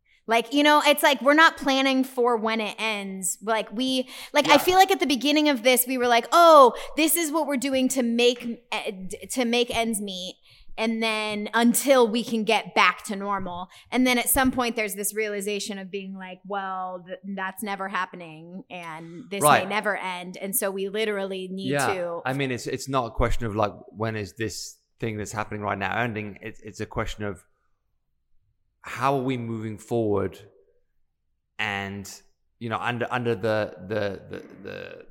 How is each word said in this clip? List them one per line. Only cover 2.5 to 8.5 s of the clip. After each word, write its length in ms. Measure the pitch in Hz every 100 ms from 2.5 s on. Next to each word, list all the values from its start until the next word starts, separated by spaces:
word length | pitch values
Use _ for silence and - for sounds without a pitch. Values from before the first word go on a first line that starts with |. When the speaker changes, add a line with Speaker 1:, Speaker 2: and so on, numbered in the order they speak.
| 226
Speaker 1:
it 140 | 208 -
ends. 580 | 220 208 196 190 185 -
Like, 280 | 196 220 202
we, 340 | 208 262 262 254 - -
like, 160 | 294 285
I 60 |
Speaker 2:
Yeah. 40 | 294
Speaker 1:
feel 160 | 285 370
like 140 | 381
at 100 | 381
the 40 | 302
beginning 440 | 277 262 302 302
of 140 | 269
this, 220 | 226 247 247
we 120 | 262
were 100 | 247
like, 200 | 233 233
"Oh, 420 | 339 339 311 254 - - -
this 220 | 311 339
is 120 | 330
what 140 | 302 277
we're 120 | 285
doing 320 | 269 262 254
to 120 | 262
make, 600 | 240 233 240 247 240